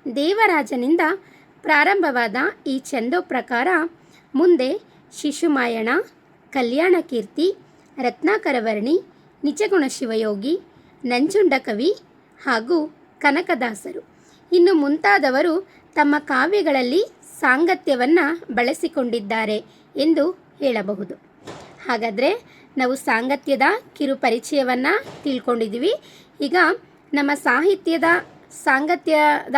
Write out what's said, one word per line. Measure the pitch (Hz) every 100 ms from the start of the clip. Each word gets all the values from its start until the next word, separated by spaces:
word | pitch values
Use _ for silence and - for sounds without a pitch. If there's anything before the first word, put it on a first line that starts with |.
| 277 233
ದೇವರಾಜನಿಂದ | 311 415 427 311 220 254 254 339 311 392 - - _ _
ಪ್ರಾರಂಭವಾದ | 311 302 330 403 330 247 233 240 339 - 285
ಈ | 262
ಛಂದೋ | - 262 240 359
ಪ್ರಕಾರ | - 254 - 240 349 339 339 - _ _ _
ಮುಂದೆ | 269 359 320 254 415 - _ _ -
ಶಿಶುಮಾಯಣ, | 294 - 330 269 240 226 220 320 - _ _ _ _
ಕಲ್ಯಾಣಕೀರ್ತಿ, | 269 240 269 359 339 330 233 196 - 359 - - _ _ -
ರತ್ನಾಕರವರ್ಣಿ, | 247 - 320 415 339 247 220 214 233 370 - - _ _
ನಿಜಗುಣ | 285 294 415 381 262
ಶಿವಯೋಗಿ, | - 233 220 214 202 247 381 - _ _ _
ನಂಜುಂಡಕವಿ | 247 247 311 392 359 269 262 214 320 - - _ _ -
ಹಾಗೂ | 285 226 233 339 311 - _ -
ಕನಕದಾಸರು | 294 294 359 269 240 208 185 - - _ _ _ _
ಇನ್ನು | 349 349
ಮುಂತಾದವರು | 339 285 311 403 392 269 262 339 339 - - _
ತಮ್ಮ | 311 285 294
ಕಾವ್ಯಗಳಲ್ಲಿ | 294 262 311 415 311 269 247 330 - - - -
ಸಾಂಗತ್ಯವನ್ನ | 277 262 339 359 - 254 254 339 294 339 -
ಬಳಸಿಕೊಂಡಿದ್ದಾರೆ | 233 240 320 339 285 247 226 202 220 214 214 - _ _ 277
ಎಂದು | 311 311 311
ಹೇಳಬಹುದು. | 359 _ - 277 220 190 196 190 - _ _ - - - - -
ಹಾಗಾದ್ರೆ | 233 226 202 277 466 - - - 277
ನಾವು | 254
ಸಾಂಗತ್ಯದ | 262 - 226 254 277 285 269 277 453 - -
ಕಿರು | 285 269
ಪರಿಚಯವನ್ನ | 247 226 - 294 254 254 277 427 - -
ತಿಳ್ಕೊಂಡಿದ್ದೀವಿ. | 294 254 - 233 226 233 339 554 - - _ -
ಈಗ | 277 359 330 466 - _ _
ನಮ್ಮ | 285 285
ಸಾಹಿತ್ಯದ, | 285 269 247 359 381 330 330 330 349 - - - -
ಸಾಂಗತ್ಯದ | 302 269 302 349 330 302 302 - -